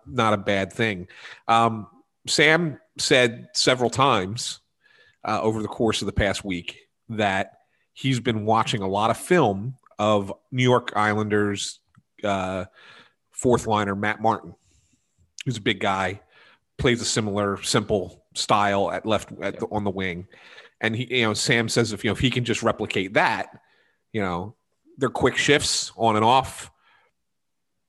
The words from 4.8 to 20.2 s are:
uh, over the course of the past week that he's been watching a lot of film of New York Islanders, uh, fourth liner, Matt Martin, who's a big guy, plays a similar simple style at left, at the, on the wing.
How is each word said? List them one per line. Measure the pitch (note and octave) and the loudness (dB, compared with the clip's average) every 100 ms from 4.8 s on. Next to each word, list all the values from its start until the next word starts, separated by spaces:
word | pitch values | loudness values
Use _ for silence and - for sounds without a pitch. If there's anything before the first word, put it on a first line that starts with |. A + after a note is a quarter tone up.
| _ _ _ _ | _ _ _ _
uh, | - A2 | -4 0
over | A2 A2 | 0 -2
the | G#2 | -6
course | - A2+ - | 0 0 0
of | G2 | -2
the | |
past | - G#2 F#2+ G2+ | 0 0 0 -4
week | F2 E2+ - _ _ _ | -8 -8 -16 _ _ _
that | A2 G#2 F#2+ G2 _ _ _ _ | -2 0 0 -4 _ _ _ _
he's | - C3+ B2 | -4 0 0
been | A#2+ A2 G#2 | 0 -2 2
watching | A2 - A2+ | 2 2 -2
a | F#2+ | -2
lot | G2 A2 | 0 0
of | A2+ | -2
film | - F3+ A#2+ G2 A#2 C3 _ - | 2 4 4 0 -6 -12 _ -2
of | G#2+ G#2+ F#2+ - _ | 2 2 0 -10 _
New | B2+ | 0
York | B2+ B2 A#2+ G#2 | 4 4 2 0
Islanders, | G#2+ G#2+ G#2+ G#2 G#2 G2+ - - _ _ _ _ | 2 2 0 2 0 -2 -8 -12 _ _ _ _
uh, | G#2 G2 F#2 F#2+ F2+ _ - - - _ _ | -4 -2 -2 -6 -8 _ -20 -20 -20 _ _
fourth | - B2+ A#2+ A2+ | -2 0 2 2
liner, | G#2+ G2+ | 0 0
Matt | G2 G#2 G#2+ | -2 -4 0
Martin, | A2 G#2 E2 - _ _ _ _ _ _ _ - | 0 -2 -6 -20 _ _ _ _ _ _ _ -10
who's | - A2 | -6 -4
a | |
big | G2+ G2+ | -2 -2
guy, | G#2 F#2+ F#2 G2 _ _ - _ _ - | 0 0 -2 -6 _ _ -20 _ _ -2
plays | C3 A#2+ | 0 2
a | |
similar | - - G#2+ G2 G2+ G2 | 0 -2 -2 -2 -2 -4
simple | - B2 A2 G#2 F2 - _ | 0 0 0 -4 -4 -14 _
style | - - G#2+ G2+ G2+ F2+ | -10 0 2 4 2 0
at | F#2 A2 | -4 -2
left, | G2+ - G#2 | -2 -2 -8
at | G2 - | -8 -6
the, | - | -6
on | G#2 | -4
the | G2+ | -4
wing. | F#2+ F#2+ F2 | -4 -6 -8